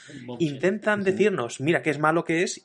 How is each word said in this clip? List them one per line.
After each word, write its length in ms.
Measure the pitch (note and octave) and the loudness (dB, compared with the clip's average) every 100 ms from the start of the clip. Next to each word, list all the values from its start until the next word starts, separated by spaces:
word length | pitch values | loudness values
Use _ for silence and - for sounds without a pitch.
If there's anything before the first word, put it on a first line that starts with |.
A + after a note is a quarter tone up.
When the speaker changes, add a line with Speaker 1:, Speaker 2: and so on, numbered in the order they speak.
| - | -18
Speaker 1:
Un 160 | C#3 B2 | -16 -14
bombshell. 280 | B2 D#3+ | -2 -2
Speaker 2:
Intentan 460 | C3+ E3+ G3+ G#3+ G#3 | 0 0 0 0 0
Speaker 3:
Ujú. 120 | F#3+ | 0
Speaker 2:
decirnos, 500 | F#3 G#3 F3+ A#2 - | 2 2 2 -4 -2
"Mira, 200 | C#3 D#3+ | 0 2
qué 100 | D#3 | 0
es 80 | C#3+ | 2
malo 260 | D3+ E3 D#3+ | 2 2 0
que 180 | E3 | 0
es", 180 | G3 - | -2 -4